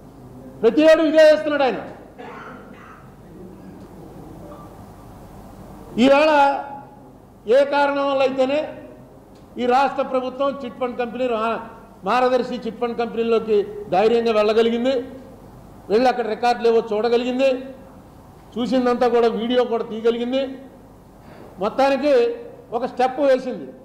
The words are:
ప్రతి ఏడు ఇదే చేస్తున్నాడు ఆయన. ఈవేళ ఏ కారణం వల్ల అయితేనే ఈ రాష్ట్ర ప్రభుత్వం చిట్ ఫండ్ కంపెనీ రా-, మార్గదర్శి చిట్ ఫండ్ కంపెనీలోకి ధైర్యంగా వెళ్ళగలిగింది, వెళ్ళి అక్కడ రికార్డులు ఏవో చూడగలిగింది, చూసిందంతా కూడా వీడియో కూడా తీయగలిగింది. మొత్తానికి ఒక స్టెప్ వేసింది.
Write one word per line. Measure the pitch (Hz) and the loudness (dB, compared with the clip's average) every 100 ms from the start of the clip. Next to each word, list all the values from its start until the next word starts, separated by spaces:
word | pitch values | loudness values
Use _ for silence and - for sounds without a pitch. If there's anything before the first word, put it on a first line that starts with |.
| - - - - - - | -20 -20 -20 -20 -20 -2
ప్రతి | 220 294 311 | 0 4 6
ఏడు | 320 311 | 6 6
ఇదే | 311 311 | 6 8
చేస్తున్నాడు | 302 311 285 269 | 6 2 0 0
ఆయన. | 190 - - - - - - - - - - - - - - - - - - - - - - - - - - - - - - - - - - - - - - - - - - | -2 -8 -16 -20 -20 -18 -16 -16 -18 -20 -20 -20 -20 -20 -20 -20 -20 -20 -20 -20 -20 -20 -20 -20 -18 -18 -18 -18 -18 -18 -20 -20 -20 -20 -20 -20 -20 -20 -20 -20 -20 -10 0
ఈవేళ | 254 277 311 294 277 277 - - - - - - - - - 254 | 4 6 4 4 4 2 -6 -14 -18 -20 -20 -20 -20 -14 0 2
ఏ | 277 285 | 4 2
కారణం | 285 285 277 | 0 0 0
వల్ల | 269 269 | 0 0
అయితేనే | 262 262 294 311 - - - - - - - - - | 0 0 0 -4 -10 -18 -20 -20 -20 -20 -20 -16 -6
ఈ | 240 | 0
రాష్ట్ర | 254 269 262 262 | 2 2 -2 -4
ప్రభుత్వం | 254 254 254 277 269 | -4 -4 -4 -4 -4
చిట్ | 247 - | -10 -8
ఫండ్ | 254 233 | -8 -6
కంపెనీ | 240 226 254 | -8 -4 -4
రా-, | 220 226 214 - - - - 185 | -2 -2 -4 -8 -18 -20 -10 -2
మార్గదర్శి | 240 254 254 247 247 226 | 0 2 2 -2 -6 -8
చిట్ | - | -6
ఫండ్ | 240 233 | -4 -4
కంపెనీలోకి | 233 202 226 226 - 208 196 - - | -4 -2 0 0 2 0 0 -6 -2
ధైర్యంగా | 175 220 233 233 214 | 0 2 2 2 2
వెళ్ళగలిగింది, | 214 220 233 233 247 269 - - - - - - - - - | 2 2 2 0 0 -2 -4 -12 -20 -20 -20 -20 -20 -20 -2
వెళ్ళి | 208 254 | 2 2
అక్కడ | 240 220 | 2 -2
రికార్డులు | 214 240 240 226 | -2 0 2 2
ఏవో | 226 226 | 2 2
చూడగలిగింది, | 208 233 240 254 254 269 262 - - - - - - - - - | -2 0 0 0 0 0 0 -6 -16 -20 -20 -20 -20 -20 -20 -14
చూసిందంతా | - 240 262 247 247 247 233 | -6 -2 0 2 2 2 4
కూడా | 233 202 | 2 0
వీడియో | 233 247 226 | 0 0 0
కూడా | 226 226 | -2 -4
తీయగలిగింది. | 214 226 233 240 262 269 - - - - - - - - - - - | -2 0 0 -2 -2 -4 -8 -16 -20 -20 -20 -20 -20 -20 -20 -20 -6
మొత్తానికి | 196 220 277 269 285 262 233 - - - - 226 | -4 0 2 2 2 4 2 -2 -12 -20 -10 -6
ఒక | 240 | -6
స్టెప్ | - 247 254 285 | -2 -2 0 2
వేసింది. | 262 254 208 139 - | 2 0 -10 -12 -18